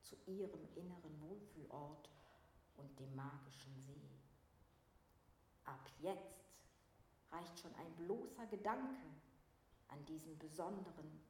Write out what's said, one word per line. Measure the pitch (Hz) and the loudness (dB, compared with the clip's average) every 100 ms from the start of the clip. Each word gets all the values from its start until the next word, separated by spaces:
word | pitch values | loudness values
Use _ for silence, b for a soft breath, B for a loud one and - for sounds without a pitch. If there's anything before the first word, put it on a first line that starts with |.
zu | - - - | -8 -8 0
ihrem | 190 196 160 156 - | 4 4 2 -4 -2
inneren | 180 180 160 156 | -2 -2 -4 -4
Wohlfühlort | 151 202 202 160 139 143 147 151 - B B B B B - - | -2 -2 -4 -6 -4 -2 -2 -4 -10 B B B B B -16 -8
und | 143 - | -8 -4
dem | 135 135 | 0 2
magischen | 135 139 - - 135 131 | 2 -2 -6 -10 -8 -6
See. | 135 147 139 135 - - - - - - - - - - - - - - - | -6 -6 -8 -10 -14 -18 -20 -20 -20 -20 -20 -20 -20 -20 -20 -20 -20 -8 -4
Ab | 135 - - | -4 -6 2
jetzt | 160 196 190 - - - - - - - - - - | 4 4 2 -8 -12 -16 -16 -20 -20 -20 -20 -20 -4
reicht | 165 170 170 | -2 -2 -4
schon | 175 - | -6 -4
ein | 170 165 | -4 0
bloßer | 170 226 - - 226 | 6 6 4 0 2
Gedanke | 202 196 247 262 - - 151 - - - - - - - | 6 8 8 8 2 -2 -8 -12 -18 -20 -20 -20 -20 -8
an | 143 147 | -6 0
diesen | 156 160 156 | 0 0 -2
besonderen | 156 156 175 202 180 160 156 156 151 | -2 4 4 4 0 -2 -4 -6 -10